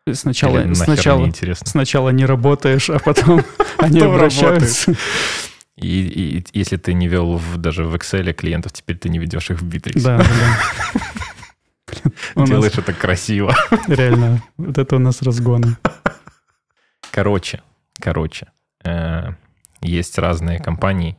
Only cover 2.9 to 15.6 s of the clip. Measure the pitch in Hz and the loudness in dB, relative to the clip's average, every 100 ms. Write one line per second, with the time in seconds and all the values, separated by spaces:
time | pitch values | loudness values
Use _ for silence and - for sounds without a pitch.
2.9 | 147 - 151 143 170 - - - - 165 | 0 2 4 6 6 4 -2 -2 0 2
3.9 | 160 151 - 151 143 170 175 127 117 - | 6 6 6 4 4 2 4 2 0 0
4.9 | 170 - - - - - - _ - 90 | 0 -2 -4 -6 -6 -10 -16 _ -10 -4
5.9 | 90 95 - 85 85 90 104 98 90 - | -2 -2 -4 -4 -4 -6 -4 -2 -4 -2
6.9 | 90 87 90 85 85 82 87 82 82 82 | 0 0 0 0 -2 -4 -6 -4 -4 -4
7.9 | 87 - 95 87 82 85 82 - - - | -4 -4 -4 -4 -4 -4 -4 -6 -10 -10
8.9 | 85 87 82 82 87 - 87 87 82 - | -6 -4 -4 -4 -6 -6 -6 -6 -8 -4
9.9 | - 123 120 - 117 117 113 - - - | 0 2 4 4 4 2 2 -2 -6 -6
10.9 | - - - - - - _ _ _ - | -6 -6 -12 -14 -16 -20 _ _ _ -20
11.9 | - - - - - 135 123 107 - 98 | -6 -4 -4 -6 0 2 4 2 0 -4
12.9 | 87 - 90 - 104 101 127 - 214 - | -2 -2 -2 -2 0 2 2 2 0 0
13.9 | 135 127 120 120 117 - - 165 139 135 | 0 2 2 2 0 -2 -10 -6 -4 0
14.9 | 131 127 123 131 117 120 120 | 2 2 0 -2 0 0 2